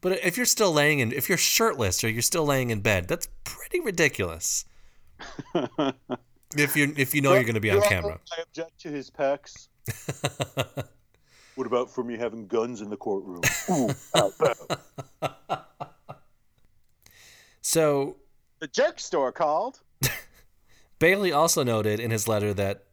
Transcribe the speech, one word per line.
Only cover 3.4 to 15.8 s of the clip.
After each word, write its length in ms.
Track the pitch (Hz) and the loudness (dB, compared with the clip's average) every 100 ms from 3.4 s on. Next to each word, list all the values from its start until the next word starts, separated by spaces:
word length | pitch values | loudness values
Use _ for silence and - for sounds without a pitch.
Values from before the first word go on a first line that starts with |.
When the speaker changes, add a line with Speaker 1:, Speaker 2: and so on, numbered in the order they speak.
Speaker 1:
pretty 360 | - - - 359 | -14 -14 -6 -6
ridiculous. 840 | 311 175 156 - 90 82 - - - - - - - - - - - | -4 2 2 2 -4 -4 -4 -6 -8 -20 -20 -20 -20 -18 -16 -14 -6
Speaker 2:
<laughs> 0 | 165 131 - 139 - _ 127 _ _ _ 147 | -4 -4 -2 -2 -2 _ -10 _ _ _ -2
Speaker 1:
If 220 | 143 147 | 0 2
you, 160 | 143 143 | 0 0
if 180 | 131 | 0
you 60 | 147 | 2
know 120 | 139 | 6
you're 100 | 139 | 4
gonna 160 | 117 117 | 4 0
be 100 | 107 | 2
on 60 | 101 | 4
Speaker 2:
Your 40 | 104 | 4
Speaker 1:
camera. 220 | 98 85 | 2 0
Speaker 2:
Honor, 80 | - - 165 | -8 -12 -10
I 40 | |
object 380 | 170 - 165 _ | -10 -8 -10 _
to 60 | 170 | -10
his 220 | 147 131 | -10 -10
pecs. 560 | - 139 139 - - - _ - | -2 -2 -2 -6 -20 -20 _ -14
Speaker 1:
<laughs> 1000 | - - 139 147 - 135 - 127 - - _ _ _ _ _ - - | -12 -10 -6 -6 -6 -8 -4 -6 -6 -12 _ _ _ _ _ -20 -8
Speaker 2:
What 120 | 120 | 0
about 220 | 123 127 | 0 0
for 140 | - 120 | -4 -6
me 120 | 117 | -4
having 300 | 120 113 101 | -6 -6 -2
guns 320 | 113 117 117 | 0 0 -4
in 80 | 104 | -8
the 60 | 104 | -8
courtroom? 460 | 113 98 95 90 85 - - | -4 -4 -4 -2 -2 -2 -2
Ooh, 200 | 165 120 135 - - | 0 0 -2 0 2
ow, 160 | 101 - - 117 - - - - - _ | 2 2 0 0 -6 -8 -8 -18 -18 _
ow. 360 | 139 - - 190 | -8 -8 -8 -8
<laughs> 0 | - _ | -8 _